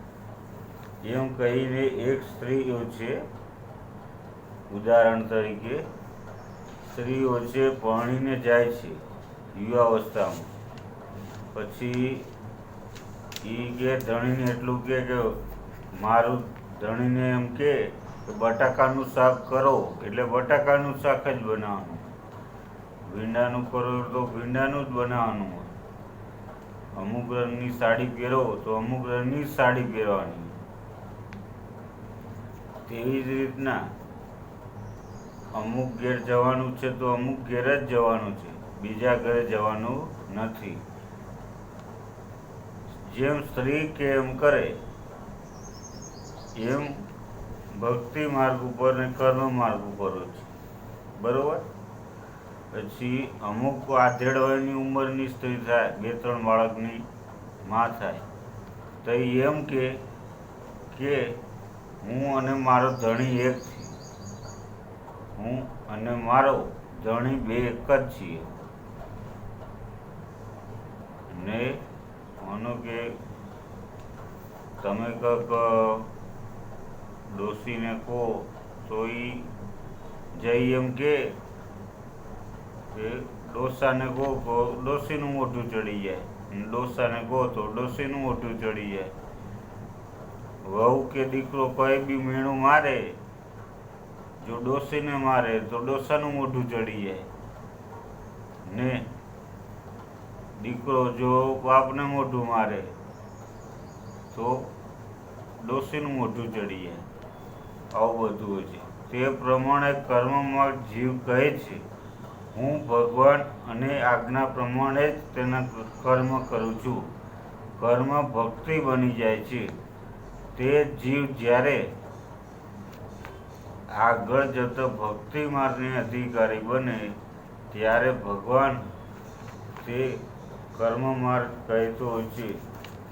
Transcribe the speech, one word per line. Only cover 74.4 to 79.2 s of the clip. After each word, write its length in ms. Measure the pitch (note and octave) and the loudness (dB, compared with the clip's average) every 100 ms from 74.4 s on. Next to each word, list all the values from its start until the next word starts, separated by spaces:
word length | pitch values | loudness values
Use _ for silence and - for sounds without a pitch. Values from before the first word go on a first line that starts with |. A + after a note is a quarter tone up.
| - - - - | -14 -16 -14 -6
તમે 340 | G2 G#2 A#2 G#2+ | -2 -2 -2 0
કંઈક 340 | A#2+ A#2+ - A#2 A#2 A2+ A2 A2 - - - - - - - - - - - - - | 2 2 2 2 4 6 4 2 -4 -12 -12 -12 -12 -10 -12 -12 -12 -12 -12 -14 -10
ડોશીને 640 | G2+ G#2 G2+ B2 A#2 A2+ A2+ A2+ | -6 -4 -4 -6 -4 -4 -4 -4
કહો 160 | A#2+ A2+ G#2 - - - - G#2+ | -2 0 -2 -4 -12 -14 -12 -6
તો 180 | A2 A2+ A#2+ | -2 -2 -2